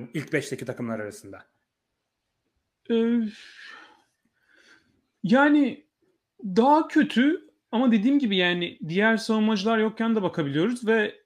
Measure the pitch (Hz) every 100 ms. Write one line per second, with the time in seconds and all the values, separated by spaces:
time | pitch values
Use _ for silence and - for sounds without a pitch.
0 | 120 160 139 151 139 131 131 120 120 113
1 | 104 98 101 92 _ _ _ _ _ _
2 | _ _ _ _ _ _ _ _ - 233
3 | 226 233 220 - - - - - - _
4 | _ _ _ _ _ _ _ _ _ _
5 | _ _ 170 247 294 294 269 - _ _
6 | _ _ _ _ 196 180 254 302 311 311
7 | 277 - 269 349 - _ - 226 262 220
8 | 220 285 254 196 180 175 175 - 156 175
9 | 220 220 220 220 214 220 196 226 220 214
10 | 226 220 180 - 143 139 190 247 214 226
11 | 214 -